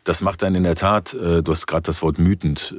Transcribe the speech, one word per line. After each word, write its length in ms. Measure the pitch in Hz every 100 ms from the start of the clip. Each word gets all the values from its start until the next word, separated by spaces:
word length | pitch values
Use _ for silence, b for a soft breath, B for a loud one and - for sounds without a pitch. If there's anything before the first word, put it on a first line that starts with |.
Das 180 | - 85
macht 180 | 95 92
dann 140 | 95
in 80 | 92
der 140 | 87 82
Tat, 360 | 95 107 90
äh, 300 | - 85 85
du 80 | 78
hast 140 | 78 -
gerade 160 | 82
das 180 | 82 80
Wort 180 | 80 76
mütend, 560 | 87 98 80 73 -